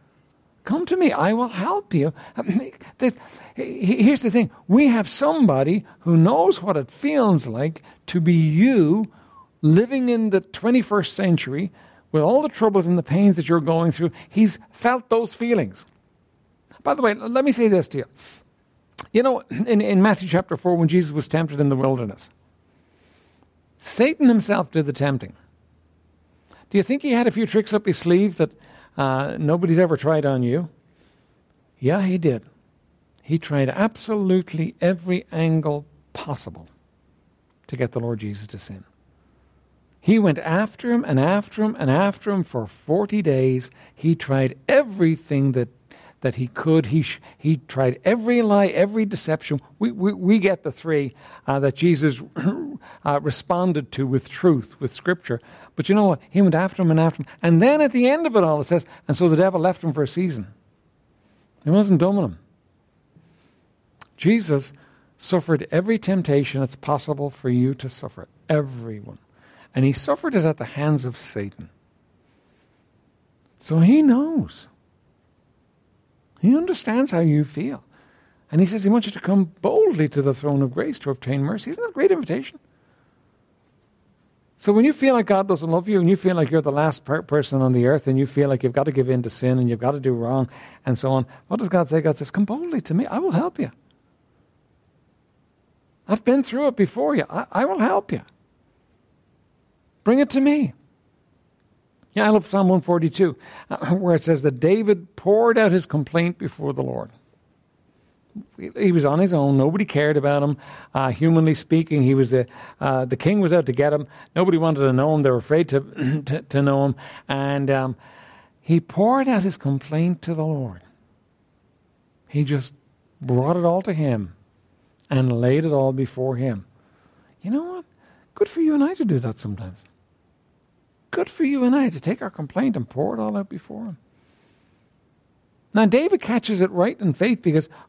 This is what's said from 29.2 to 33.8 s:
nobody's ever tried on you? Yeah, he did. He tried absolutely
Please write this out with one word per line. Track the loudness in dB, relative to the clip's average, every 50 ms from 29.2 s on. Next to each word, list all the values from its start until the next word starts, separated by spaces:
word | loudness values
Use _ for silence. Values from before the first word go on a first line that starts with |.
| -2 -4 -6 -4
nobody's | 0 0 0 0 2 2 4 4
ever | 4 2 2 0
tried | 0 0 0 2 0
on | 0 0 0
you? | 0 0 -2 -2 -4 -6 -12 _ _ _ _ _ _ _ _ _ _ _ _ _ _ _ _ _ _ _ _ _
Yeah, | -2 0 0 0
he | 0 0 -2 0
did. | 0 0 -2 -2 -6 _ _ _ _ _ _ _ _ _ _ _ _ _ _ _
He | _ -4 -4 -4
tried | -4 -2 -2 0 0 0
absolutely | 0 -2